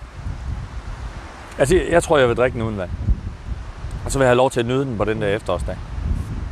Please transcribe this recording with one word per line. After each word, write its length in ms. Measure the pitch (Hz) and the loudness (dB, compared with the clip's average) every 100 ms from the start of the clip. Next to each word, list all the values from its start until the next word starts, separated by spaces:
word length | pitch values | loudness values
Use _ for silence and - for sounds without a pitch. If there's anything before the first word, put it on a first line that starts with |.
| - - - - - - - - - - - - - - - - | -16 -10 -8 -8 -6 -8 -8 -10 -10 -10 -10 -12 -14 -16 -6 0
Altså, 160 | 139 175 | 4 4
jeg, 80 | - | 6
jeg 120 | 170 | 4
tror, 160 | 165 151 | 6 6
jeg 100 | 127 | 6
vil 80 | 117 | 6
drikke 180 | 127 | 2
den 80 | 120 113 | 2 -2
uden 120 | 104 | -2
vand. 120 | 87 - - - - - - - - - - - | -4 -2 0 0 -2 -10 -10 -10 -10 -10 -10 -8
Og 80 | - | -2
så 60 | 135 | 2
vil 60 | |
jeg 40 | 131 | 6
have 60 | 123 | 6
lov 140 | 131 | 4
til 100 | 127 | 2
at 60 | 117 | 0
nyde 180 | 131 | 0
den 120 | 135 107 | 0 0
på 80 | |
den 160 | 107 110 | 0 0
der 60 | 104 | 0
efterårsdag. 480 | 104 - 87 - 92 - - - - - - - | 0 0 -2 -2 -6 -8 -4 -2 -2 -4 -8 -8